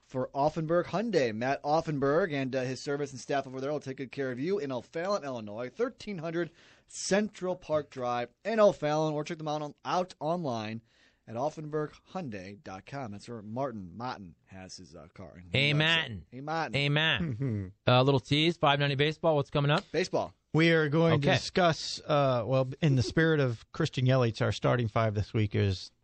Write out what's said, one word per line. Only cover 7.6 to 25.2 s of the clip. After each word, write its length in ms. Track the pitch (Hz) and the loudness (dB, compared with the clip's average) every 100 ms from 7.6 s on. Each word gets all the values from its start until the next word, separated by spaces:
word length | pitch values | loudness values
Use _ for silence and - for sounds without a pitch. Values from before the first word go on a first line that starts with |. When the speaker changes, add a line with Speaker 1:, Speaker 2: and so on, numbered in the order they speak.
| - 151 139 | -2 -2 -2
Speaker 1:
Drive 400 | 131 123 120 120 _ 196 | -6 -4 -2 -4 _ -4
in 120 | 220 | 6
O'Fallon, 520 | 208 - 151 151 156 | 6 6 0 2 0
or 120 | 151 151 | 0 -4
check 120 | 170 | -6
them 120 | 156 | -4
out 120 | 151 | -4
on, 120 | 147 - | -6 -8
out 320 | 123 170 180 - | -2 -2 -2 -4
online 580 | 151 175 156 113 107 113 _ _ _ _ - | -2 -2 -2 -4 -6 -10 _ _ _ _ -12
at 60 | 117 | -4
Offenberg 540 | 147 160 151 151 151 - _ | -4 -4 -6 -4 -4 -8 _
Hyundai 420 | 185 151 104 92 101 | -10 -8 -8 -10 -14
dot 220 | - 95 - | -14 -14 -12
com. 260 | 139 123 | -10 -10
That's 160 | 101 - | -12 -12
where 140 | 117 | -14
Martin 480 | 104 117 139 110 92 92 | -10 -6 -4 -6 -12 -10
Martin 380 | 123 92 92 76 _ | -10 -10 -14 -20 _
has 320 | 95 92 - | -18 -16 -18
his, 160 | 92 85 | -18 -20
uh, 120 | 76 - | -20 -18
car. 180 | 90 - | -18 -18
And 100 | 87 | -2
he 60 | 127 | 0
Speaker 2:
Hey, 140 | 143 | 2
Speaker 1:
loves 80 | 147 | 2
it. 20 | |
Speaker 2:
Martin. 420 | 156 165 143 101 - | 2 0 -2 -10 -12
Speaker 1:
Hey, 80 | 123 | -12
Martin. 320 | 143 165 147 127 | -6 -4 -2 0
Speaker 2:
Hey, 140 | 143 | 2
Martin. 440 | 147 160 156 170 | 2 2 0 -2
Speaker 3:
Mm-hmm. 560 | 110 135 107 92 - - | -2 -2 -2 -4 -4 2
Speaker 2:
Uh, 120 | 123 | 4
little 160 | 131 135 | 6 4
tease, 380 | - 143 160 170 | 2 2 2 2
five 220 | 151 139 | 2 4
ninety 140 | 143 | 2
Baseball. 420 | 139 147 151 165 151 | 2 0 2 2 2
What's 140 | 135 | 2
coming 220 | 151 143 | 0 2
up? 120 | 160 - | 2 0
Speaker 1:
Baseball. 440 | 151 185 147 90 - _ | -4 0 -2 -4 -8 _
Speaker 3:
We 160 | 147 170 | 4 6
are 180 | 165 151 | 4 4
going 260 | 156 165 | 4 4
Speaker 2:
Okay. 160 | 160 143 | 4 4
Speaker 3:
to 60 | 185 | 2
discuss, 600 | - - 175 156 - - - | 2 2 4 2 -6 -10 0
uh, 360 | 151 139 123 107 | 2 4 2 2
well, 240 | 131 131 135 | 0 0 0
in 160 | 160 131 | 2 4
the 60 | |
spirit 380 | 120 - 160 156 | 2 2 4 4
of 260 | 131 113 - | 2 -2 -12
Christian 340 | - 160 - 127 | -4 -2 2 4
Yelich, 340 | 131 120 110 | 4 2 2
our 80 | 113 | -2
starting 360 | - 139 123 117 | 0 0 0 0
five 280 | 120 113 | 0 0
this 180 | 104 | 0